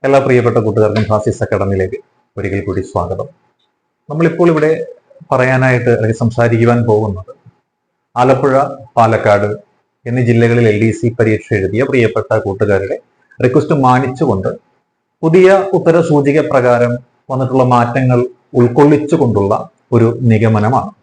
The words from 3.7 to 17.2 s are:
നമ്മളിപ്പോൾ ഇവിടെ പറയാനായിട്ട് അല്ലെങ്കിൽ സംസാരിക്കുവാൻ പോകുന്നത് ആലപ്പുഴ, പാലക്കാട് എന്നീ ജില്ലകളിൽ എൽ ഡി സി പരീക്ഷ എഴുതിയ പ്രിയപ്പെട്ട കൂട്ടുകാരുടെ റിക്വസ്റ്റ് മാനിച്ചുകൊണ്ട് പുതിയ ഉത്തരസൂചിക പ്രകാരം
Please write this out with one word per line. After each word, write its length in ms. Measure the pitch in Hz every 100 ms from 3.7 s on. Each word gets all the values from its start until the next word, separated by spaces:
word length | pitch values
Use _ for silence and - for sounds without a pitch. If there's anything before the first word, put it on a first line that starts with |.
| _ _ _ _
നമ്മളിപ്പോൾ 380 | 147 165 165 170
ഇവിടെ 160 | 160 151 160 - - _ - -
പറയാനായിട്ട് 580 | 135 127 131 131 127 117 113
അല്ലെങ്കിൽ 220 | 110 110
സംസാരിക്കുവാൻ 600 | 117 - 117 113 117 120 113
പോകുന്നത് 420 | 104 110 95 92 - - _ _ _ _ _ _ 120
ആലപ്പുഴ, 380 | 127 123 139 135 139 - - -
പാലക്കാട് 500 | 113 110 107 101 104 104 - _ _ _ 123
എന്നീ 140 | 123 120
ജില്ലകളിൽ 380 | 117 117 120 117
എൽ 60 | 104
ഡി 60 | 113 107
സി 100 | 117 113
പരീക്ഷ 280 | 113 107 - 104
എഴുതിയ 280 | 95 104 131
പ്രിയപ്പെട്ട 480 | 131 110 - - 110 104
കൂട്ടുകാരുടെ 520 | 98 104 98 98 - _ _ _ _ 127
റിക്വസ്റ്റ് 320 | 135 147 156 131
മാനിച്ചുകൊണ്ട് 680 | 127 131 127 151 101 - - _ _ _ _ _ _
പുതിയ 340 | 165 170 185 196 185 175
ഉത്തരസൂചിക 680 | 170 175 165 147 139 147 -
പ്രകാരം 420 | 139 123 120 120 123 - _